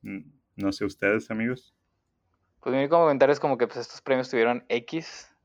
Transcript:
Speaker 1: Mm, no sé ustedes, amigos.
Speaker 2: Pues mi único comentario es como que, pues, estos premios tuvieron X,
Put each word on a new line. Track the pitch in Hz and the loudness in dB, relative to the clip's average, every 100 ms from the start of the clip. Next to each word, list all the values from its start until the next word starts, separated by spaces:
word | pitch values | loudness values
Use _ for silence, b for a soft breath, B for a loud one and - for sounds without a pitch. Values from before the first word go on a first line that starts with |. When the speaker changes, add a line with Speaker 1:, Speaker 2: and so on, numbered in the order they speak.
Speaker 1:
Mm, | 104 98 - _ _ - | -12 -14 -14 _ _ -4
no | 98 | -4
sé | 98 | -2
ustedes, | 101 - 98 107 107 | -6 -2 0 0 -2
amigos. | 110 113 123 _ _ _ _ _ _ _ _ _ _ | -4 -4 -6 _ _ _ _ _ _ _ _ _ _
Speaker 2:
Pues | - | -4
mi | 131 | -2
único | 139 170 | 2 4
comentario | 165 139 135 | 4 6 4
es | 143 | 4
como | 151 127 | 0 0
que, | 117 | 0
pues, | 123 | -4
estos | 117 - | -12 -14
premios | - 131 127 | -2 -2 0
tuvieron | 127 117 120 _ | 0 2 0 _
X, | 120 120 160 156 - - _ | -4 -4 -10 -10 -18 -20 _